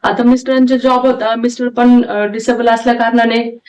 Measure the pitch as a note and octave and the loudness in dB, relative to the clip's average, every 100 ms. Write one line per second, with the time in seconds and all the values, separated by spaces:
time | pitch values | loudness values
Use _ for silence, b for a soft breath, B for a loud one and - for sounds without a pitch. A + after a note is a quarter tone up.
0 | - G3+ A#3+ B3+ B3+ C4 B3+ C4 B3+ B3 | -4 0 2 2 0 0 2 2 0 2
1 | B3 B3 A3 A#3 A#3+ A#3+ B3 A#3+ A#3+ A#3+ | 0 0 -2 -2 -4 -4 -6 0 4 4
2 | A#3+ G#3 G#3 A3 - A#3 A#3+ A3+ B3+ A#3+ | 2 -4 -4 -4 -4 -2 0 0 0 -2
3 | A#3 A#3+ A#3 A3+ A#3 A#3 | 0 0 0 0 -4 -10